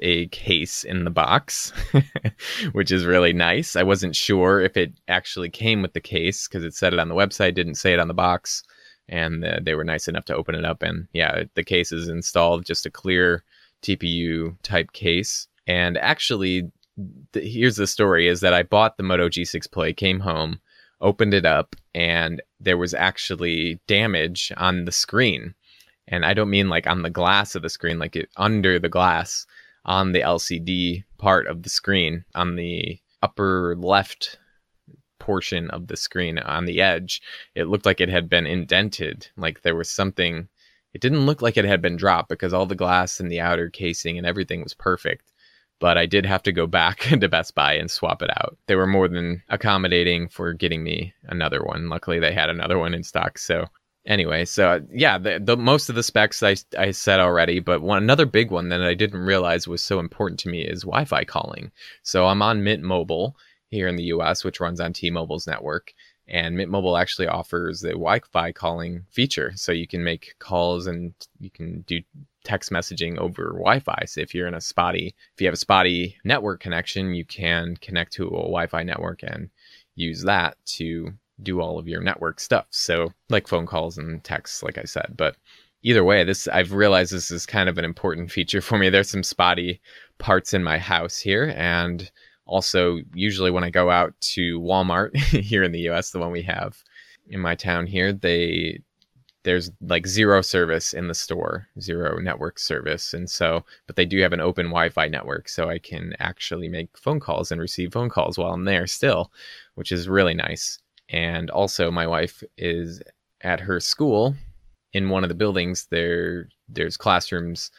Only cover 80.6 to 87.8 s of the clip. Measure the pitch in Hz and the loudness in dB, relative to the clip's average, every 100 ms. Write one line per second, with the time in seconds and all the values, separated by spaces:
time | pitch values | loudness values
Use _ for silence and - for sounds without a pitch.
80.6 | - - 82 82 85 101 _ - 98 90 | -10 -8 -6 -6 -8 -12 _ -12 -6 -4
81.6 | 82 82 82 87 87 - 82 - - 120 | -4 -6 -8 -4 -4 -2 -4 -6 0 0
82.6 | - - - 85 82 - _ 104 - 87 | 0 -4 -2 0 0 -6 _ -2 0 -2
83.6 | 85 82 82 82 80 82 - 78 - - | -2 -2 -4 -6 -10 -10 -8 -8 -8 -10
84.6 | 82 - - - - - 78 - _ - | -8 -8 -10 -8 -8 -2 -2 -2 _ -20
85.6 | _ _ 117 113 90 101 87 98 - 92 | _ _ 4 6 6 6 4 0 0 0
86.6 | 90 98 104 92 87 92 - 87 - 107 | 2 4 6 6 4 -2 -6 -8 -4 0
87.6 | 92 85 | 0 0